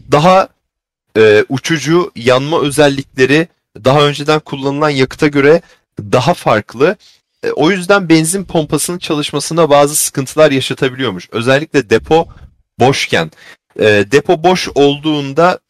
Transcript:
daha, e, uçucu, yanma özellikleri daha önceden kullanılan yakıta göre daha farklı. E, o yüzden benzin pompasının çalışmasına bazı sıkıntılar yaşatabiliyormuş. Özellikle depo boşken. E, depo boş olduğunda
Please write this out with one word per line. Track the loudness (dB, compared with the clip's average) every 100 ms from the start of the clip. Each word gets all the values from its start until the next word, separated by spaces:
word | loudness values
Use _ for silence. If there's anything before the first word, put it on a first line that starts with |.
| -2
daha, | 0 4 2 0 _ _ _ _ _ _ 2
e, | 4 4 2
uçucu, | -4 -4 -6 0 -2 -2 -4
yanma | 0 0 0 -2
özellikleri | -2 2 2 0 -6 -2 2 2 -2 _ _ -4 0
daha | 2 2
önceden | 0 -2 -2
kullanılan | -2 -8 -6 -2 -2
yakıta | 0 -2 0 0
göre | 2 4 2 0 _ _ -16
daha | -4 -2 0
farklı. | -2 0 -2 -2 -2 -2 -2 _ _ _ _
E, | -8
o | -2 -2
yüzden | -2 0 -2 2
benzin | 0 0 -4
pompasının | -4 -4 -4 -4 -6 -8
çalışmasına | -6 -6 -4 -6 -4 -2 2
bazı | 4 2 0
sıkıntılar | -4 -6 -6 2 2
yaşatabiliyormuş. | 2 -4 -4 -4 -4 -6 -6 -8
Özellikle | -4 0 0 0 -2 0
depo | -2 2 0 0 -10 -20 _ _ 0
boşken. | 0 0 -2 -4 -4 -10 -20 -20 _ -2
E, | 2
depo | 2 2 0 0 0
boş | 0 0 -2 0
olduğunda | 0 0 -4 -4 -4 0 0 0 _